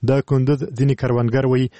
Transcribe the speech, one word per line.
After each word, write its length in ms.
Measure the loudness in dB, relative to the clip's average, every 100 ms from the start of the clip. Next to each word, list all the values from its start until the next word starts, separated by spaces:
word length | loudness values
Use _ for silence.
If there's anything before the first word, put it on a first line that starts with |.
د 160 | 0 0
کندز 420 | 0 0 0 -2
ځینې 320 | -4 -2 0 0
کروندګر 440 | -2 0 0 0 0
وایي 220 | 0 -2 -6